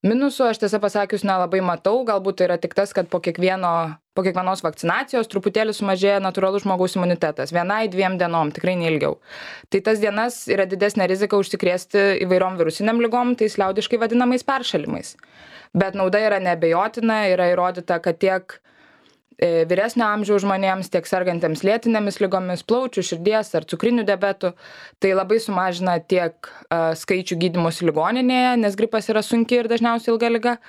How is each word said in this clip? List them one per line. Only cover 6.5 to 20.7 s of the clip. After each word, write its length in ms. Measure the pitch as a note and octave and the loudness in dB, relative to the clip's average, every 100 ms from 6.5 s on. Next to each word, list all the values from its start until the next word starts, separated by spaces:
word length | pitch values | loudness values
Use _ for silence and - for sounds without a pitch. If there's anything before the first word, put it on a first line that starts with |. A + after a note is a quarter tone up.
| G3+ G3 | 0 -2
žmogaus 320 | F#3 F#3 F#3 | 0 0 0
imunitetas. 560 | F3+ F3 D#3+ D3+ C3+ E3+ | 0 0 0 -2 -4 -2
Vienai, 300 | F3 G#3+ A3 | -2 -2 -2
dviem 300 | F#3 F#3 F#3 | 0 -2 0
dienom, 320 | F3 E3+ D3+ | 0 0 -2
tikrai 220 | - F#3 F#3 | -2 -2 0
neilgiau. 380 | E3 D#3 - - _ - - - - | 0 0 -2 -4 _ -18 -16 -18 -2
Tai 80 | G3 G3 | -2 0
tas 160 | A3 | 0
dienas 400 | G#3 G3+ A#3 - - | 0 0 -4 -6 -2
yra 160 | G#3+ F#3+ | 0 0
didesnė 400 | F#3 G3+ G3+ F3+ | 0 0 2 0
rizika 300 | F#3+ G3+ G3+ | 0 2 0
užsikrėsti 800 | F#3+ F#3+ F#3+ F3+ - G#3 G3 F#3+ F3+ | 0 -2 0 -2 0 2 2 2 2
įvairiom 340 | F3+ F#3 F#3 | 2 2 0
virusinėm 400 | E3 D#3+ G#3 A#3 | -2 0 0 2
ligom, 300 | A#3 A#3+ B3 B3 | 2 2 0 2
tais 160 | G#3+ - | 0 0
liaudiškai 460 | F#3+ F#3+ - A#3 | 0 0 -2 0
vadinamais 400 | A3+ A#3 B3 B3+ | 2 2 2 0
peršalimais. 720 | - C4+ B3 F3+ D3 - - - - - - - - | 0 -2 -2 -4 -4 -8 -10 -18 -20 -20 -20 -20 -6
Bet 220 | E3+ F#3+ G3 | -2 -2 0
nauda 220 | F#3+ G3+ | 2 2
yra 220 | G#3+ G3+ | 2 2
neabejotina, 840 | F#3 E3+ E3 E3 G#3 A3+ A3+ A3 G#3 | 0 0 2 2 0 0 0 2 2
yra 160 | F3+ F3+ | 2 2
įrodyta, 440 | F3+ F3+ F3+ E3+ E3+ | 2 0 -2 -2 -2
kad 160 | E3+ E3 | 0 0
tiek, 380 | G3 F#3 F#3 - _ _ _ _ _ _ _ _ | 2 0 -4 -20 _ _ _ _ _ _ _ _
e, 260 | F3 E3 E3 | 2 2 2
vyresnio 380 | F3+ A3 A#3+ A3+ | 2 0 0 0
amžiaus 380 | G#3 G#3 G3+ | 0 2 2
žmonėms, 460 | G3 F#3+ G3 | 2 0 0